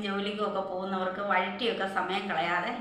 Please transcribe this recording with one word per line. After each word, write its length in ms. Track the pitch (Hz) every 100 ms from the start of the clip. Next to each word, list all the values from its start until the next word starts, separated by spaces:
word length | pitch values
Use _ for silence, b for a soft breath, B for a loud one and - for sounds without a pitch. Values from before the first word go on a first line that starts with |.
| 202
ജോലിക്കും 400 | 196 202 208 202
ഒക്കെ 140 | 190 190
പോകുന്നവർക്ക് 520 | 185 190 190 185 196 202
വഴറ്റിയൊക്കെ 560 | 185 196 196 233 - 190 190
സമയം 280 | 180 196 196
കളയാതെ 400 | 165 170 175 - 240